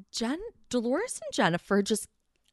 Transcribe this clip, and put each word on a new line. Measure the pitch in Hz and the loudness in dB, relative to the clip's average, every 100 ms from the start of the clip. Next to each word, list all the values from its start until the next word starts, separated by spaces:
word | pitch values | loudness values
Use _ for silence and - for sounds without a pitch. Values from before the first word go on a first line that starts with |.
| 190 | -12
Jen, | - 233 311 453 - - | -6 -4 -4 -6 -14 -4
Dolores | 247 233 285 508 - | -2 0 0 -2 -6
and | 622 | -6
Jennifer | - 196 170 - 202 | 2 2 2 2 2
just, | 202 220 - _ _ _ _ | 2 0 -2 _ _ _ _